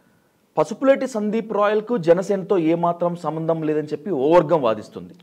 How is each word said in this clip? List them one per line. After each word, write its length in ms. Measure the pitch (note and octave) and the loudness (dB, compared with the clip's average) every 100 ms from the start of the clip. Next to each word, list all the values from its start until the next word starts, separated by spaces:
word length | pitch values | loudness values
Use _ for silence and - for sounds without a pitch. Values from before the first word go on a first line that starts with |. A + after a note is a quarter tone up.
| _ _ _ _ _ - | _ _ _ _ _ -2
పసుపులేటి 500 | - G#3+ C4+ C#4 C4 | -2 0 2 2 0
సందీప్ 460 | A3+ G#3 A3 A3 | -4 -2 -4 -2
రాయల్కు 440 | G3+ G#3 G#3+ G#3+ A#3+ | 0 0 0 -2 -2
జనసేనతో 600 | D#3+ E3+ F#3+ G3 F#3 G3 | 2 2 2 -4 0 0
ఏమాత్రం 580 | D#3+ E3+ F3 F3 F3 E3+ | 2 0 0 -2 -4 -4
సంబంధం 480 | D3+ D#3 D#3+ E3 | -6 -4 -4 -2
లేదని 240 | D3+ D3+ D3 | -2 -2 -4
చెప్పి 220 | D3 G#3 | -8 -4
ఓ 240 | D3+ C#3 | -2 4
వర్గం 280 | F3 D3+ E3 | 4 6 2
వాదిస్తుంది. 520 | A#2+ G#2+ G2+ F#2+ F2 - | 0 -2 -6 -16 -16 -16